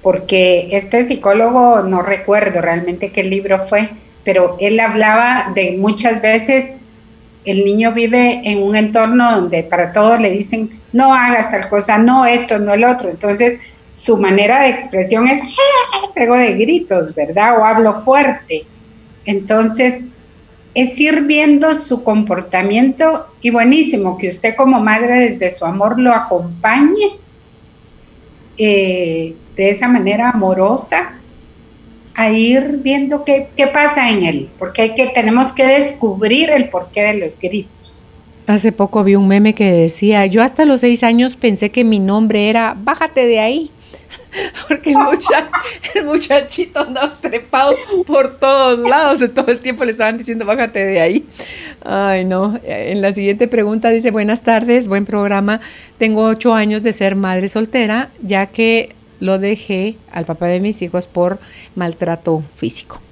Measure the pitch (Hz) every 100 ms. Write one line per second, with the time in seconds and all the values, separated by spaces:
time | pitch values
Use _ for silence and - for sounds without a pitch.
0 | 190 185 - 190 180 175 175 196 196 233
1 | 247 262 202 208 233 254 240 226 190 185
2 | 185 196 - 208 202 175 170 170 175 175
3 | 196 202 190 196 196 190 190 208 214 -
4 | - - - 185 175 175 202 220 226 214
5 | 214 220 240 254 190 190 180 180 202 208
6 | 233 220 220 226 226 269 262 - - -
7 | - - - - - 190 196 208 226 226
8 | 226 247 247 - 208 202 196 214 214 226
9 | 220 247 240 214 175 170 165 175 170 214
10 | 214 233 214 190 208 226 220 - - 233
11 | 269 262 247 240 226 202 190 208 196 214
12 | 233 262 247 240 240 214 208 208 240 247
13 | 185 165 208 202 240 240 - - - -
14 | - 214 196 196 208 262 269 - - 190
15 | 185 220 247 285 254 - 554 539 494 403
16 | 392 - 233 247 240 190 233 349 - 185
17 | 156 160 147 175 220 233 214 220 220 208
18 | 262 277 277 - - 160 - - - -
19 | - - - 202 196 220 226 220 254 247
20 | - - - - - - - - 254 -
21 | 302 311 285 294 302 285 320 302 - 240
22 | 240 214 208 180 180 185 196 214 262 262
23 | 320 320 - - 240 233 233 302 302 214
24 | 190 185 190 175 226 220 269 254 214 220
25 | 240 247 240 - 180 180 165 190 208 240
26 | 247 226 - 180 170 - 220 240 302 403
27 | 403 - - _ _ _ - _ - -
28 | - - - - - - 214 202 190 180
29 | 170 165 160 - - - 196 196 247 247
30 | 190 208 240 233 190 185 190 262 - 160
31 | - - - - - - - - - -
32 | - - 220 220 226 254 277 285 254 277
33 | 277 285 285 277 277 - 277 294 294 294
34 | 240 208 170 143 139 - 185 - 220 226
35 | 240 247 214 233 262 - 262 277 285 277
36 | 226 190 214 254 320 294 - 180 180 208
37 | 208 208 165 - 180 208 190 - - -
38 | - - - - - 208 214 220 196 220
39 | 196 196 196 202 214 214 202 170 165 -
40 | 202 208 190 202 247 254 302 254 240 233
41 | 233 233 254 - 240 202 208 247 233 214
42 | 190 208 220 214 208 226 220 190 220 277
43 | 320 269 247 220 220 285 311 - - -
44 | - - 494 - - - - 285 320 277
45 | 277 - - 294 320 - - - - 403
46 | 294 311 - 285 285 - 349 294 294 254
47 | 285 - 294 233 233 247 277 523 494 392
48 | 370 277 269 262 269 269 262 240 240 277
49 | 302 277 240 - 254 240 254 240 247 220
50 | 220 226 233 226 208 247 233 214 196 190
51 | 165 202 - - - - - - - 196
52 | 196 190 185 185 202 226 - 104 110 202
53 | 196 202 196 208 240 233 208 220 233 226
54 | 233 214 208 233 - 226 240 240 226 196
55 | 202 208 202 202 202 220 - - - _
56 | 220 214 220 220 240 220 214 214 220 -
57 | 196 196 190 185 196 214 220 254 220 220
58 | 277 - 202 196 196 - 226 226 - -
59 | _ - 190 190 202 214 - 190 202 220
60 | - - 170 165 175 180 202 214 175 180
61 | 180 180 175 196 - - - - 175 165
62 | 170 165 - 160 147 - 113 - - -
63 | -